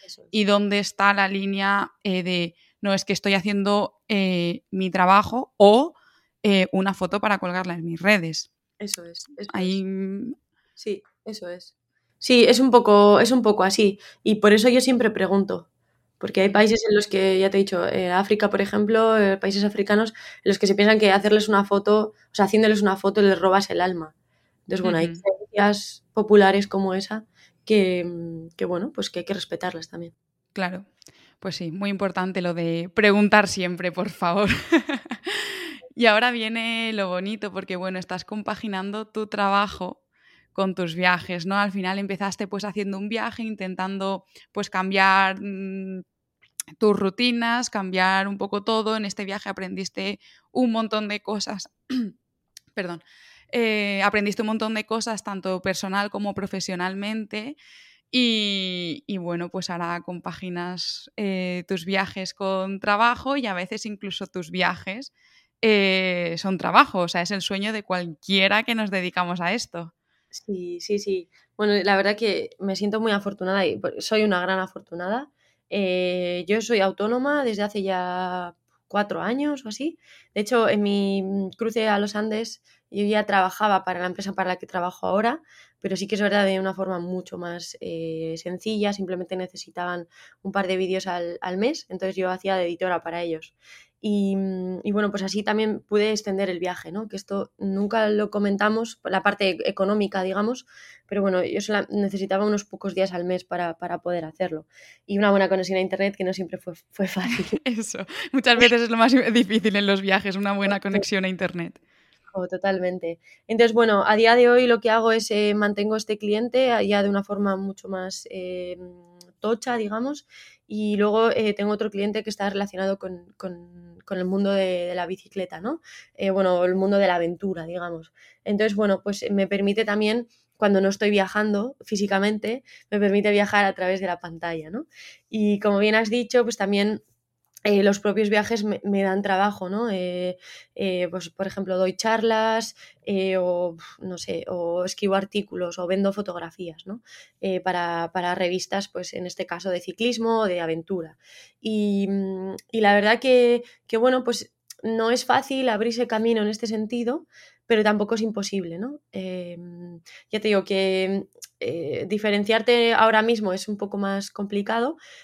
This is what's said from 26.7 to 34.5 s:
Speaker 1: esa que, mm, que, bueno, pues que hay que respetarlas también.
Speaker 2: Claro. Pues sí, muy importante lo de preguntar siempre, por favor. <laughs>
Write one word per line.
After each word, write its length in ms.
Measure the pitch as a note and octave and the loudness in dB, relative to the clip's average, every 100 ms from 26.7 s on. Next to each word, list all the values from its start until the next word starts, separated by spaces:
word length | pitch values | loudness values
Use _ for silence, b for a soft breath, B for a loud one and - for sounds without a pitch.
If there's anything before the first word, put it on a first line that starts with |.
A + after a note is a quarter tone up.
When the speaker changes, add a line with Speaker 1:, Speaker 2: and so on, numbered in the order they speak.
| G3 F#3+ | -2 0
Speaker 1:
esa 300 | F#3 G3 A3 A3 b b _ | -2 -4 -8 -10 b b _
que, 400 | - G#3+ F#3 F3+ | 0 2 4 0
mm, 440 | F3 E3+ E3+ E3 E3 - | -4 -6 -10 -10 -14 -8
que, 80 | |
bueno, 280 | F#3 F3 A#3+ | -4 -4 -4
pues 180 | - G3 | -6 -8
que 100 | F3+ | -8
hay 40 | |
que 100 | E3+ | -6
respetarlas 540 | G3 - E3+ F3+ E3+ D#3+ | -8 -6 -6 -6 -8 -12
también. 260 | E3+ E3+ - _ _ _ | -14 -16 -18 _ _ _
Speaker 2:
Claro. 340 | - F3+ F#3 G3 _ b b b _ | -6 -6 -6 -14 _ b b b _
Pues 140 | F#3+ - | -10 -8
sí, 140 | E3+ | -8
muy 180 | F3 G3+ | -4 -4
importante 520 | G3 G3 F#3 F#3 F#3 | -2 -2 -2 -4 -2
lo 100 | F3 | -2
de 380 | E3+ E3 E3 F3 | -2 -2 -2 -4
preguntar 540 | - G#3 G3+ G#3 G#3+ G3+ | 2 4 6 6 6 4
siempre, 460 | - F3+ F3 F3+ | 0 -4 -4 -4
por 180 | F3 E3+ | -4 -6
favor. 380 | - F3 F3+ | -2 0 2
<laughs> 1400 | G3+ | 2